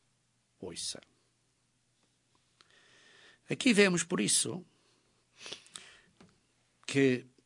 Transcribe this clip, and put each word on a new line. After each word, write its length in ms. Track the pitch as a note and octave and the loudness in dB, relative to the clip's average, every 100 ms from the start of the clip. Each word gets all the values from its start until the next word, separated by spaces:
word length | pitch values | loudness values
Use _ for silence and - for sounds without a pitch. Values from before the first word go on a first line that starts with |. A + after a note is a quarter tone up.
| _ _ _ _ _ _ | _ _ _ _ _ _
ouça. 420 | F#2 E2+ - - - _ _ _ _ _ _ _ _ _ _ _ _ _ _ - _ _ - - - - - - - | -14 -10 -12 -12 -18 _ _ _ _ _ _ _ _ _ _ _ _ _ _ -20 _ _ -20 -20 -20 -20 -20 -18 -10
Aqui 240 | C#3+ C4 | -2 2
vemos, 300 | G3+ G3+ E3+ | 6 4 4
por 160 | E3 F3+ | -2 -2
isso, 460 | G#3 - - F3+ - _ _ _ _ _ _ - - - - - - - _ - - _ _ _ _ _ - | 0 0 -2 -8 -14 _ _ _ _ _ _ -20 -18 -18 -18 -20 -20 -20 _ -20 -20 _ _ _ _ _ -4
que 400 | C#3 C3+ B2+ B2+ _ | 2 2 2 -6 _